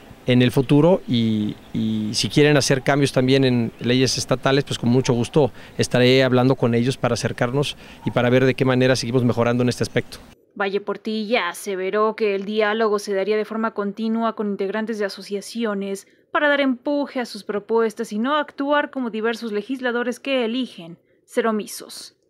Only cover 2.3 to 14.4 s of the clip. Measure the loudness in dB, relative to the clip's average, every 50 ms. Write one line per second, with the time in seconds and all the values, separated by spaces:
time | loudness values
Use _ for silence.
2.3 | 2 4 6 6 6 4 4 2 0 0 2 2 2 2 2 2 2 2 2 4
3.3 | 4 4 4 4 2 2 0 -2 -4 -4 -2 0 2 2 2 2 0 -2 -2 -2
4.3 | -2 0 2 2 2 2 0 -2 -6 -2 0 2 2 2 4 2 2 0 0 0
5.3 | 2 2 2 2 0 -6 -16 -16 -4 -2 -2 0 2 4 4 6 6 4 4 4
6.3 | 4 4 4 4 2 2 2 2 2 2 0 0 -2 -2 -2 -2 -2 0 -2 -4
7.3 | -2 -2 -2 -2 0 -2 -2 -2 -6 -10 -16 -20 -20 -8 -8 -4 0 0 2 4
8.3 | 4 4 4 4 2 2 2 2 2 4 4 2 2 0 0 -2 0 0 2 2
9.3 | 2 2 2 0 2 2 0 0 0 -2 -4 -4 -2 -4 -4 -4 -12 -20 -20 -20
10.3 | -20 _ _ _ _ -6 -6 -4 -4 -4 -4 -6 -8 -8 -6 -6 -6 -4 -2 -2
11.3 | -2 -2 -2 -4 -6 -8 -8 -8 -6 -4 -4 -2 0 0 0 0 0 0 -2 -2
12.3 | 0 -2 -4 -4 -2 0 0 0 2 0 0 0 0 -2 -2 -2 -2 -2 0 0
13.3 | 0 -2 -2 -4 -4 -4 -4 -4 -4 -4 -6 -6 -4 -4 -4 -2 -2 0 -2 -2
14.3 | -2 -2